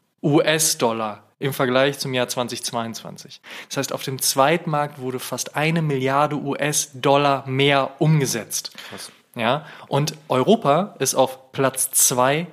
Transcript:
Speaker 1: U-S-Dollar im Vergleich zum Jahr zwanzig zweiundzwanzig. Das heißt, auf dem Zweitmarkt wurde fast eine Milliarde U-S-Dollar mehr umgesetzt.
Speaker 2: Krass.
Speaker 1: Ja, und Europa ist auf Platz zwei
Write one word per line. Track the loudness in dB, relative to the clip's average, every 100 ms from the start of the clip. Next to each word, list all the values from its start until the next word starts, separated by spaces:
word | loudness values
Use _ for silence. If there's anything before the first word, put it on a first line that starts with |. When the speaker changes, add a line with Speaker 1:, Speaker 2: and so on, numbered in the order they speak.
| _ _
Speaker 1:
U-S-Dollar | 2 4 4 2 0 0 0 0 -4 -8 _ _
im | -6
Vergleich | -2 2 4 2 0
zum | -4
Jahr | -2 -2
zwanzig | -2 -4 -6 -6
zweiundzwanzig. | -6 -6 -10 -16 -18 -20 -20 -18 -18 -8
Das | -6
heißt, | -4
auf | -6
dem | -6 -4
Zweitmarkt | 0 4 4 2 0 -2 -4 -6
wurde | -8 -6
fast | -6 -8 -6 -2
eine | 0 0
Milliarde | 0 0 0 2 2 0
U-S-Dollar | -4 -2 -2 -2 -4 -2 2 4 4 0 -2
mehr | 2 4 4 0 0
umgesetzt. | 2 4 2 -2 -6 -8 -8 -16 -16
Speaker 2:
Krass. | -16 -18 -20 _ -2
Speaker 1:
Ja, | 0 0 -4 -18 -4
und | -2 -2 -6 -2
Europa | 2 4 4 4 2 0 -2
ist | 0 2
auf | 0 -2 -10
Platz | -2 0 0 -2
zwei | 0 2 4 2 2 -4